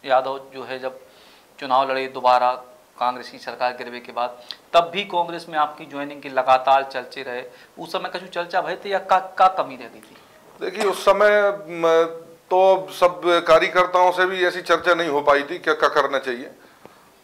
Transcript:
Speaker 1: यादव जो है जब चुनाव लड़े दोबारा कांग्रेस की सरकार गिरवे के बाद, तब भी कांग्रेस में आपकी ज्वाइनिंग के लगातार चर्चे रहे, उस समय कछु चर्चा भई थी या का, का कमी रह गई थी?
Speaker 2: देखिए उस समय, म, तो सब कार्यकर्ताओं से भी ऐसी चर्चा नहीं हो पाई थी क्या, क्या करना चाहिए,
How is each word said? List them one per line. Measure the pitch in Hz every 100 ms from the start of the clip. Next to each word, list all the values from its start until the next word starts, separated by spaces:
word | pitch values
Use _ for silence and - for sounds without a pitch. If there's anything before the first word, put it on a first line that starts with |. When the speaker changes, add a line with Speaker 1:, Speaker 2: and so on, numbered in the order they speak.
| 139
Speaker 1:
यादव | 131 131 135 135
जो | 135
है | 120 131
जब | 131 - - _ - _ _ -
चुनाव | 139 131 135
लड़े | 131 131
दोबारा | 131 123 123 123 127 - - _ -
कांग्रेस | 123 123 113
की | 127
सरकार | - 117 123
गिरवे | 123 120 123
के | 120
बाद, | 117 123 - - - _
तब | 170
भी | 170 185
कांग्रेस | 202 180 170 170 170
में | 156
आपकी | 151 - 151
ज्वाइनिंग | 143 143 147
के | 143
लगातार | 131 127 127 135 135
चर्चे | 135 127 120 135
रहे, | 131 123 131 - - -
उस | 165
समय | 185 180 180
कछु | 180
चर्चा | 180 170 185
भई | 156 185
थी | 202
या | 190
का, | 185 185
का | 185 - 190
कमी | 180 139 127
रह | 113
गई | 107
थी? | - - - - - -
Speaker 2:
देखिए | 175 185 202
उस | 175
समय, | 196 190 208 208 202 202 165
म, | 170 165 165 165 - - - -
तो | 185 190 185 185
सब | - 180 180
कार्यकर्ताओं | 170 170 170 160 185 180 175 180 180
से | 170 185
भी | 190
ऐसी | 180 170
चर्चा | 175 165 180
नहीं | 170 170
हो | 143
पाई | 143 143
थी | 143 180
क्या, | 160
क्या | 151 147
करना | 151 135 139
चाहिए, | 131 120 151 - - _ - _ _ _